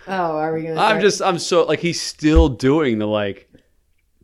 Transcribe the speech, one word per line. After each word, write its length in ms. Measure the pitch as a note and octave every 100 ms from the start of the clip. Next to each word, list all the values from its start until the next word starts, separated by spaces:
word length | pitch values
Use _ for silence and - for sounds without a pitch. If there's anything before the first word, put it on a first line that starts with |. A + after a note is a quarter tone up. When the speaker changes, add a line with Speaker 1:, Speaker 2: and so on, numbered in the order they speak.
| -
Speaker 1:
Oh, 300 | F#3+ F3 D#3
are 160 | D#3
we 80 | D#3+
gonna 180 | D#3+ D#3+
Speaker 2:
I'm 100 | G#3
Speaker 1:
start? 120 | G#3
Speaker 2:
just, 200 | G3+ -
I'm 160 | F#3+ E3+
so, 240 | - F3+ D#3
like, 140 | D3+
he's 200 | E3+ D#3+
still 480 | - - D3+ D#3+ D#3+
doing 500 | A#2 C3 D#3 C#3+ A2
the, 80 | G#2+
like, 420 | G#2+ G2+ G2 _ _ _ _ _ _ _ _